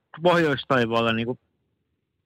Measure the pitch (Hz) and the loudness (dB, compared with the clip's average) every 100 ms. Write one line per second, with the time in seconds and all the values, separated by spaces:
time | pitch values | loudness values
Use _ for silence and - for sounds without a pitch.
0 | _ - 170 170 156 135 - 131 113 117 | _ -2 2 2 2 -2 -2 0 0 0
1 | 117 113 117 127 _ _ _ _ _ _ | 0 -2 -4 -8 _ _ _ _ _ _
2 | _ _ | _ _